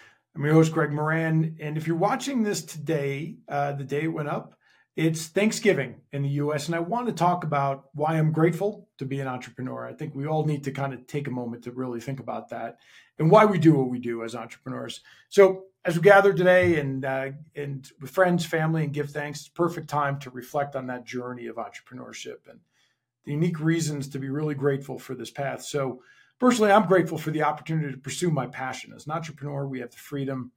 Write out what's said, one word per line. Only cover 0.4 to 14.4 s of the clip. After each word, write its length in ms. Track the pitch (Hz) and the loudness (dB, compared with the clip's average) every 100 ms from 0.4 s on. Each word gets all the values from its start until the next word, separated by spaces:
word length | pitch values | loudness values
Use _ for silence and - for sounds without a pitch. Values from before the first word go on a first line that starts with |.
your 120 | 143 | 4
host, 180 | 156 160 | 6 6
Greg 200 | 160 151 | 2 -2
Moran. 680 | 147 151 160 160 160 160 - | -2 -2 0 2 2 0 -4
And 160 | 151 156 | -8 -6
if 100 | 156 | -4
you're 80 | |
watching 480 | 165 202 254 269 269 | 0 0 0 -2 -2
this 220 | 208 170 | 0 -2
today, 720 | 156 160 143 156 139 139 160 - - | -6 -10 -4 -2 -2 -4 -8 -12 -8
uh, 220 | 143 143 | -4 -4
the 120 | 139 | -4
day 200 | 131 139 | -6 -4
it 20 | 160 | -2
went 160 | 160 147 | -4 -4
up, 240 | 185 - _ _ _ _ - | -6 -8 _ _ _ _ -2
it's 300 | 160 160 - | -2 -2 -4
Thanksgiving 720 | - 214 - 208 139 120 110 _ | 0 2 2 2 2 -2 -10 _
in 120 | 139 | -6
the 80 | 139 | -2
U 240 | 143 143 | -2 -2
S. 140 | 151 147 | -2 -2
And 60 | |
I 40 | 165 | -4
want 300 | 170 233 240 | -2 -4 -4
to 40 | |
talk 320 | - 175 175 | 0 2 2
about 460 | 165 147 139 139 - | 0 0 0 -2 -8
why 220 | 147 151 | -4 0
I'm 180 | 160 156 | 2 2
grateful 560 | 156 165 165 202 214 - _ | 4 2 2 -2 -4 -14 _
to 80 | |
be 160 | 131 139 | -8 -6
an 80 | 135 | -6
entrepreneur. 580 | 127 - - 131 123 120 | -8 -10 -10 -8 -8 -10
I 60 | |
think 220 | - 160 | -10 -10
we 120 | 135 143 | -6 -2
all 200 | 156 151 | 0 0
need 180 | 147 | -2
to 80 | 143 | -4
kind 220 | 143 139 | -4 -6
of 120 | 127 - | -6 -8
take 220 | 147 139 | -8 -6
a 20 | |
moment 340 | 123 117 120 | -6 -6 -8
to 60 | 123 | -10
really 300 | 123 127 120 | -8 -6 -6
think 180 | 120 131 | -8 -8
about 300 | 113 113 113 | -8 -10 -10
that 300 | 117 117 - _ - _ - | -10 -10 -12 _ -20 _ 0
and 120 | 156 | 8
why 140 | 208 | 10
we 140 | 214 185 | 8 8
do 160 | 151 | 6
what 160 | 143 127 | 6 4
we 80 | 123 | -2
do 260 | 120 117 | -4 -6
as 100 | 113 | -6
entrepreneurs. 680 | 117 | -8